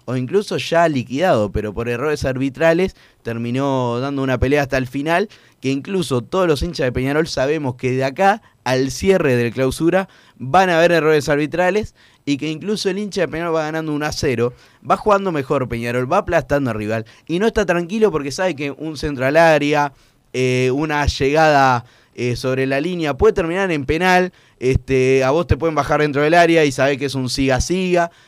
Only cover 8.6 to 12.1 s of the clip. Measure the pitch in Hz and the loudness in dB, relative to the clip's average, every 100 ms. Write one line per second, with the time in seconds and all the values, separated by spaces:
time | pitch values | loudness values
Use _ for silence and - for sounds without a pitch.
8.6 | - 131 135 - 190 185 151 123 120 110 | -2 0 0 0 2 4 4 2 0 0
9.6 | 131 127 165 180 190 _ _ - 131 175 | -2 0 0 0 -2 _ _ -14 0 2
10.6 | 185 165 170 170 151 151 139 147 151 160 | 4 4 4 4 4 2 2 0 0 0
11.6 | 180 208 214 _ _ | 0 0 -4 _ _